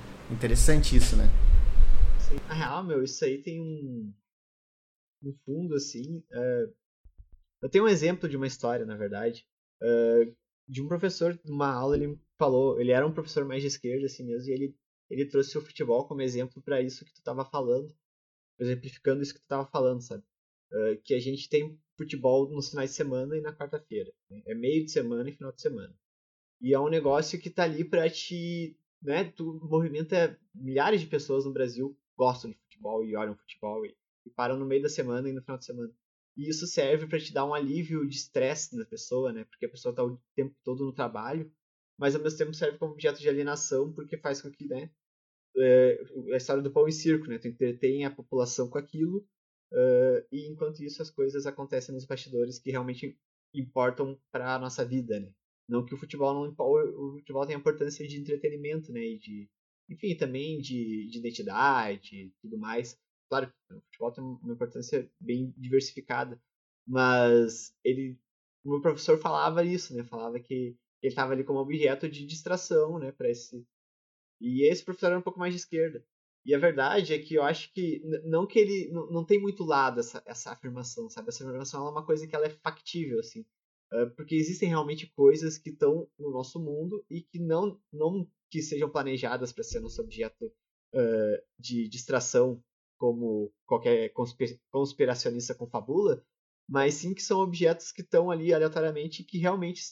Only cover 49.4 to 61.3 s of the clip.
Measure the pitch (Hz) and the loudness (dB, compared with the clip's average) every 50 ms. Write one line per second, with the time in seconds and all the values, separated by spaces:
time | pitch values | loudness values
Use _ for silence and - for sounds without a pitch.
49.4 | _ _ _ _ _ - 123 127 127 127 123 123 127 131 123 117 - _ 135 143 | _ _ _ _ _ -4 0 2 4 6 6 6 4 4 2 0 -2 _ -10 -10
50.4 | 147 151 156 - 160 151 156 151 143 143 - - 156 - - 143 135 135 143 139 | -10 -12 -8 -6 -6 -6 -6 -8 -12 -12 -10 -12 -12 -10 -6 -4 -4 -2 -2 -4
51.4 | 139 139 139 139 139 139 135 127 - - 135 131 131 - 135 127 - 135 123 120 | -6 -6 -8 -10 -8 -6 -6 -6 -6 -6 -10 -12 -10 -10 -10 -10 -10 -6 -2 -2
52.4 | 120 127 123 - - 131 131 123 123 127 123 - 147 139 - _ _ _ _ _ | -2 -2 -4 -8 -8 -6 -6 -4 -6 -6 -8 -8 -10 -12 -12 _ _ _ _ _
53.4 | _ _ - 139 131 123 - 131 123 127 127 - 139 135 135 - _ _ - 123 | _ _ -10 -10 -8 -4 -2 0 0 0 0 -2 -4 -6 -8 -12 _ _ -8 -6
54.4 | 123 127 127 131 127 127 - - 120 117 127 131 120 117 107 101 98 95 - _ | -4 -4 -4 -4 -6 -6 -6 -6 -4 -2 -4 -4 -4 -4 -6 -6 -8 -12 -18 _
55.4 | _ _ _ _ _ - 120 123 123 - 139 139 135 - - 143 139 139 139 143 | _ _ _ _ _ -4 -4 -4 -4 -4 -8 -12 -12 -10 -4 -2 -2 0 0 -2
56.4 | 147 147 151 - 139 135 147 151 147 - - - 143 139 139 147 - - 135 135 | -6 -6 -6 -2 0 2 2 2 2 0 -4 -8 -10 -12 -12 -14 -12 -8 -6 -4
57.4 | 139 147 151 143 143 156 151 151 147 147 143 - 151 143 147 143 143 147 143 143 | -4 -4 -6 -2 -2 -2 0 0 -2 -6 -6 -8 -12 -12 -12 -10 -8 -6 -4 -4
58.4 | - 151 147 147 143 147 156 156 156 131 120 117 117 113 110 107 - 107 104 104 | -4 -4 -4 -6 -8 -8 -8 -8 -8 -10 -10 -8 -8 -8 -10 -12 -14 -16 -16 -16
59.4 | 104 - _ _ _ _ _ _ _ - 165 - - 196 165 156 156 131 127 135 | -16 -20 _ _ _ _ _ _ _ -20 -14 -8 -6 -6 -4 -4 -6 -6 -6 -6
60.4 | 147 160 156 147 - 127 127 120 113 110 110 107 107 113 117 117 117 117 | -8 -8 -8 -8 -8 -8 -8 -8 -6 -6 -8 -8 -10 -10 -12 -10 -10 -10